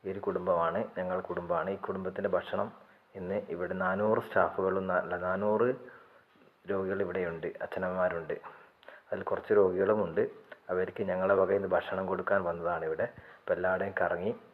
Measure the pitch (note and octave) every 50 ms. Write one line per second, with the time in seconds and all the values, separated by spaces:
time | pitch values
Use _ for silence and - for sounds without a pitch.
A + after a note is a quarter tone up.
0 | - G2 F#2+ - - G3+ F#3 - - F#2+ F2+ E2+ E2+ E2 E2+ G#2 A2+ - - F#3
1 | F#3 F3+ F#3 F#3 F#3 - F3+ F3 F3 E3+ F3 E3 D#3 F#3+ G3+ G3 - - G3 F#3+
2 | - F#3 F#3+ - - G3 - F2 - - - G2 G2+ A2 - - - - - _
3 | _ _ - G2 F2+ F2+ G2 G#2 G2+ - E2 E2+ F2+ F2+ F#2 F#2 F#2 F#2 F#2+ G2
4 | G#2+ G#2+ A2 F#2+ - - - G2+ F2 E2+ - - F#2 F#2+ F#2+ F#2+ F#2+ F#2 F2+ F2+
5 | - E2+ F2+ F2 F2 F#2 F#2 G2 G#2 G#2+ G#2+ G#2+ A#2 B2 C3+ - - - - -
6 | - - - - _ _ _ _ - - _ _ _ F#2 G2 F#2+ F#2+ F#2+ G2 G2
7 | G2+ F2 F2+ F#2+ F2+ E2+ E2 D#2+ E2 E2+ - - - - - F#2+ F#2+ F#2 F#2 F#2
8 | F2+ F#2 F2 E2+ D#2+ D#2+ E2+ - - - - - - - _ _ - - - -
9 | _ - - F#2+ F#2+ - G2 - - - A2 G#2 G2 F#2 F2+ F#2 G2 F#2+ G#2+ G#2+
10 | G2 E2+ D#2+ G2+ A2+ - - - - - - - _ - F#2 F#2 F#2 F#2 - -
11 | G2+ F#2+ F#2 F#2 F#2+ G2 G2+ F#2+ F#2+ F#2 G2 G2+ F#2+ F#2+ F#2 E2+ - - F#2+ F#2+
12 | F#2+ F#2 F#2+ F2+ F2+ - G2 G2 F2+ E2+ E2+ E2+ E2 E2+ - E2 E2 D#2+ D#3+ -
13 | A#2 A#2+ - - - - - - _ - F2+ E2+ F#2 F#2 F#2 F2+ F#2+ G2 F#2+ -
14 | F#2 E2+ F2 E2+ F#2 A2 A#2 - - -